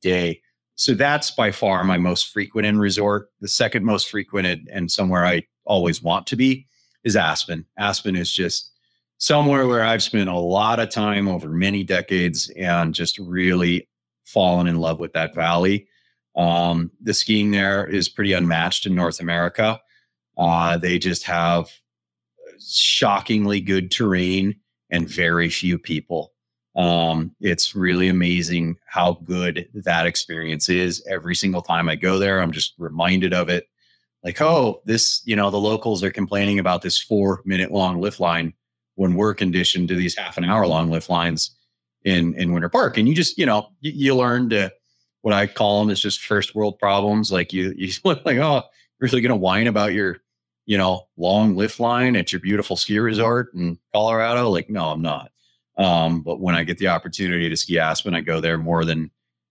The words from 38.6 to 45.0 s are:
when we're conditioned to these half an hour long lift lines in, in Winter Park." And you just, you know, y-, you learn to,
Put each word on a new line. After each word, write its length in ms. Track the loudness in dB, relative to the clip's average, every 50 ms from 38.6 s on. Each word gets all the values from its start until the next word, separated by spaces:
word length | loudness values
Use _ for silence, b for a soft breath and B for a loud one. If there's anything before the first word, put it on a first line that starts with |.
| _ _ _ _ _ _ _
when 180 | 0 2 2 2
we're 200 | 4 2 0 0
conditioned 540 | 0 -2 0 0 0 0 0 0 0 0 0
to 60 | 0
these 220 | 0 -2 -2 -4
half 200 | -6 -8 -8 -6
an 80 | -4 -2
hour 220 | 0 2 2 2
long 240 | 2 2 2 0 0
lift 180 | -2 -2 -2 -2
lines 420 | -2 0 0 0 -2 -2 -4 -6 -8 _ _ _ _ _ _ _ _ _ _
in, 300 | 0 0 2 2 0 0
in 180 | -2 -2 0 0
Winter 160 | 0 -2 0
Park." 300 | 0 2 0 2 2 2
And 100 | 2 4
you 60 | 4
just, 240 | 2 2 0 0 0
you 80 | 0
know, 220 | 2 2 0 -2 -4 _ _ -10
y-, 100 | -8 -4
you 200 | 0 2 2 4
learn 360 | 4 4 2 2 2 2 2
to, 200 | 2 0 0 0 -4 _ _ _ _ _